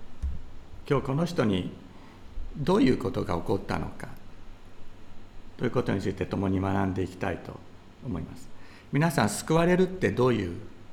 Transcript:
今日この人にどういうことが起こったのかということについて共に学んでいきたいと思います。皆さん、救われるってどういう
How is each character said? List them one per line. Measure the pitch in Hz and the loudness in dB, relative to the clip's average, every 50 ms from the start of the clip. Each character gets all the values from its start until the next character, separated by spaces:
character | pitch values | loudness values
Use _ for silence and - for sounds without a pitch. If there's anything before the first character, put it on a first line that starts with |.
| - - - - - - - - - - - - - - - - - - | -6 -6 -4 -2 -2 -2 -2 -2 -4 -6 -8 -10 -10 -12 -12 -12 0 2
今 | 143 135 | 2 2
日 | 113 127 | 4 2
こ | 131 | 0
の | 147 175 | 0 0
人 | 170 - - 135 | 0 2 2 2
に | 107 98 90 95 - - - - - - - - - - - - - - - - - - | 4 4 2 0 -2 -6 -10 -14 -16 -16 -16 -16 -16 -18 -16 -16 -8 -6 -6 -4 -4 -4
ど | - 143 160 180 | -2 2 4 6
う | 214 | 6
い | 277 - | 8 6
う | - - | 6 4
こ | - 98 | 2 -2
と | 95 101 95 | -2 0 0
が | 90 90 | 0 0
起 | 85 | 0
こ | 82 - 98 | 2 2 0
っ | 98 | 0
た | - - - 85 | 0 -2 -2 -2
の | 78 85 | -2 -4
か | - - - - - - - - - - - - - - - - - - - - - - - - - - - - - - - - - - | -6 -8 -8 -8 -10 -10 -12 -12 -12 -12 -12 -12 -12 -14 -14 -14 -10 -8 -8 -8 -8 -8 -10 -10 -8 -8 -10 -10 -12 -12 -12 -10 -6 -2
と | 127 | -2
い | 120 | 0
う | |
こ | 104 127 120 | 2 2 2
と | - | 2
に | 110 98 | 0 0
つ | 98 104 | 0 -2
い | 92 | -2
て | - 92 | -2 -2
共 | - - 98 98 95 | -2 0 0 2 2
に | 95 92 | 2 2
学 | 95 98 95 98 98 95 | 2 2 2 2 2 2
ん | 92 | 0
で | 95 92 | 0 -2
い | 87 | -4
き | - - | -4 -4
た | 107 98 85 | -4 -4 -4
い | - | -4
と | - - - - - - - - - - - - - | -8 -12 -14 -14 -16 -16 -18 -18 -18 -20 -20 -12 -8
思 | 139 95 87 | -6 -4 -4
い | - | -6
ま | - - - | -8 -10 -12
す。 | - - - - - - - - - - - | -10 -10 -10 -10 -10 -12 -14 -18 -12 -2 2
皆 | 143 156 170 | 4 4 4
さ | - - 117 | 4 4 4
ん、 | 104 | 4
救 | - - - - 160 | 2 0 0 2 4
わ | 165 170 | 6 6
れ | 170 180 | 6 8
る | 175 185 180 | 6 6 4
っ | |
て | - - - 101 | 4 2 2 2
ど | 101 117 123 127 | 4 6 6 6
う | 120 | 6
い | 107 98 87 | 4 2 -2
う | 85 104 - - - - - - | -4 -6 -8 -10 -14 -14 -14 -14